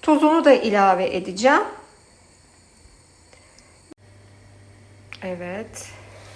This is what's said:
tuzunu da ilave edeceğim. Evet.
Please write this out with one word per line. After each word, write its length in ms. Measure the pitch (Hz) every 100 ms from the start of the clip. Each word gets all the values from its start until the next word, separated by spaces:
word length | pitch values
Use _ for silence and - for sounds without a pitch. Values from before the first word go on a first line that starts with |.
tuzunu 440 | - 294 302 330 294
da 80 |
ilave 600 | 254 226 202 196 185 185 185
edeceğim. 480 | 185 185 247 311 427 - - _ _ _ _ _ _ _ _ _ - _ _ _ _ - _ _ _ _ _ - _ - _ - - - - - - - - -
Evet. 640 | 190 180 175 196 226 - - - - - -